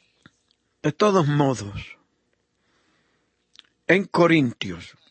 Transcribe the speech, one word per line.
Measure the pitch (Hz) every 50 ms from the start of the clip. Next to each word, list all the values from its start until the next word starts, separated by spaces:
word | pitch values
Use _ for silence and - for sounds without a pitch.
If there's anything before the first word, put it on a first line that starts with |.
| _ _ _ _ - - _ _ _ _ _ _ _ _ _ _ -
De | 147 -
todos | - 208 214 196 190 151
modos, | 143 147 147 143 135 127 101 101 101 101 - - - - _ _ _ _ _ _ _ _ _ _ _ _ _ _ _ _ _ _ _ _ _ _ _ _ _ _ _ _ _ _ _ _ - - _ _ _ _
en | - 165 196 190
Corintios, | - - 180 175 165 165 156 139 120 107 - - 98 85 82 - - - _ _ _